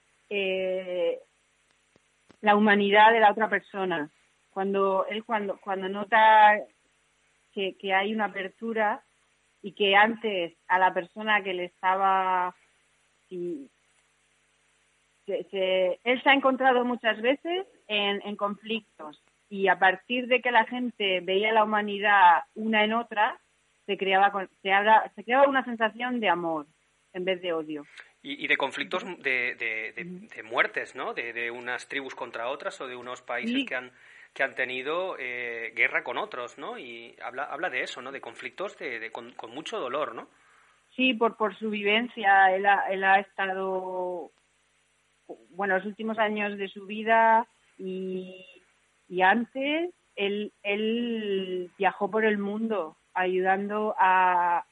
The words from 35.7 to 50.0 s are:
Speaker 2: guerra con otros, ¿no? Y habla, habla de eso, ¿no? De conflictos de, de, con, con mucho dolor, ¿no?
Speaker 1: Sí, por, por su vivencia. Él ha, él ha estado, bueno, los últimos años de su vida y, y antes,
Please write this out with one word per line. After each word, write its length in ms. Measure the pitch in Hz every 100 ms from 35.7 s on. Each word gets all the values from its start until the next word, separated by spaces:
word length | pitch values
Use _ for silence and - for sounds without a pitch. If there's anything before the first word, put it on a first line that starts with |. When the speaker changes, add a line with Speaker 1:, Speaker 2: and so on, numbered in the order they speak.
| 113
Speaker 2:
guerra 260 | 127 156
con 140 | 156 123
otros, 400 | 208 127 120 -
¿no? 200 | 165 240
Y 360 | 131 117 117 -
habla, 220 | 117 123
habla 240 | 147 143 175
de 140 | 127
eso, 180 | 165 139
¿no? 100 | 127
De 100 | 135
conflictos 560 | - 113 127 - 202 -
de, 200 | 160 117
de, 140 | 110
con, 200 | 127 120
con 180 | 135 113
mucho 240 | 123 160 220
dolor, 360 | 135 139 131
¿no? 120 | 117 262 _ _ _ _ _ _ -
Speaker 1:
Sí, 160 | 262
por, 240 | 226 226 -
por 180 | 214 190
su 100 | 220
vivencia. 840 | 208 202 214 240 - 196 196 190 190
Él 80 |
ha, 260 | 202 196 185
él 140 | 190
ha 160 | 190 196
estado, 1120 | 196 - 196 190 190 185 185 185 180 180 147 _ _ _ _ _ _ _ _ _ _ - _
bueno, 260 | 170 196 185
los 80 |
últimos 340 | 202 196 220 220
años 380 | 214 214 208 202
de 120 | 190
su 180 | 208 190
vida 600 | 214 220 226 226 226 233 _ _ _
y, 640 | 185 185 190 185 185 185 185 - _ _ _ _ _
y 140 | 180
antes, 720 | 185 220 233 269 277 311 349 -